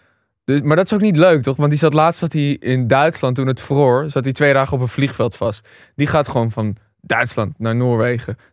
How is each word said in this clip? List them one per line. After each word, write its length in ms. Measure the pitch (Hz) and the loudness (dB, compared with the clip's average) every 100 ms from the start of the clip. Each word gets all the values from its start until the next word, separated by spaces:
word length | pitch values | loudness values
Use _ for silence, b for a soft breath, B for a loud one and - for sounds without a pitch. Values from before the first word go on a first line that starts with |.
| _ _ _ _ | _ _ _ _
Dus, 160 | - 143 | -2 0
maar 160 | 147 156 | 2 2
dat 80 | |
is 80 | 190 | 2
ook 80 | 214 | 2
niet 160 | 214 156 | 2 4
leuk, 260 | 180 156 | 4 4
toch? 140 | 127 135 | 0 0
Want 140 | 147 | 0
die 80 | 147 | 2
zat 140 | 156 | 2
laatst, 260 | 151 160 170 | 4 2 0
zat 140 | 165 | -4
hij 180 | 156 143 | -2 -2
in 360 | 143 110 127 120 | -2 -2 0 2
Duitsland 480 | 131 156 160 131 | 2 2 0 -4
toen 120 | 123 131 | -2 -2
het 140 | 127 | -4
vroor, 440 | - 139 139 123 151 | -2 2 4 2 0
zat 140 | 143 | -4
hij 80 | 131 | -4
twee 200 | 127 147 | 0 2
dagen 200 | 135 131 135 | 2 0 -2
op 40 | |
een 60 | 123 | -4
vliegveld 480 | - 135 - 117 - | -2 -2 -2 -4 -2
vast. 320 | 113 - b b b | -6 -6 b b b
Die 120 | - 143 | -4 0
gaat 220 | 151 139 | 0 0
gewoon 220 | 123 113 | -2 -2
van 260 | 110 107 101 _ _ | -4 -6 -6 _ _
Duitsland 580 | - 117 123 - 104 - | -4 -2 -2 -2 -4 -4
naar 180 | 113 117 | -4 -2
Noorwegen. 640 | 123 117 120 120 - - b | 0 0 -2 -4 -8 -12 b